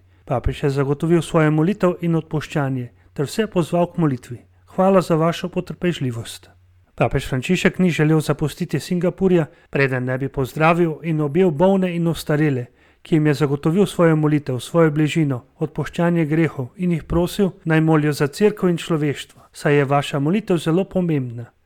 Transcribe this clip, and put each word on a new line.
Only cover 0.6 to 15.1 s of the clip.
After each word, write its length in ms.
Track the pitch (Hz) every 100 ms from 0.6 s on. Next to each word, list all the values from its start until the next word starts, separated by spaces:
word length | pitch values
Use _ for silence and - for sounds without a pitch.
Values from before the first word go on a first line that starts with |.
je 80 | 147
zagotovil 520 | 139 139 143 165 170
svojo 280 | - 170 151
molitev 460 | 156 165 208 180 175
in 140 | 170
odpoščanje 760 | 165 160 151 - 160 135 131 120 _ _
ter 140 | - 139
vse 200 | - 214
pozval 400 | 185 151 175 175
k 120 | 175
molitvi. 400 | 156 127 - 120 _ _ _
Hvala 340 | - 190 190
za 120 | -
vašo 340 | 160 165 160 180
potrpežljivost. 1000 | 180 - 160 175 156 131 117 104 - - _ _ _ _
Papež 340 | - 131 139 -
Frančišek 500 | 131 - 180 196 -
ni 120 | 180
želel 300 | 147 151 156
zapustiti 600 | 147 143 147 - 175 151
Singapurja, 680 | - 180 175 175 185 180 147 - _
preden 340 | 147 135 127
ne 140 | 123 131
bi 100 | 135
pozdravil 640 | - 127 151 160 170 170 147
in 180 | 165 156
objel 300 | 147 160 190
bolne 460 | 143 185 196 180 170
in 100 | 165
ostarele, 600 | 147 - 151 156 127 123 _ _ _
ki 120 | -
jim 120 | 156 151
je 80 |
zagotovil 520 | 147 147 143 160 175 190
svojo 300 | - 165 151
molitev, 440 | 151 151 143 123
svojo 300 | - 170 160
bližino, 540 | 151 151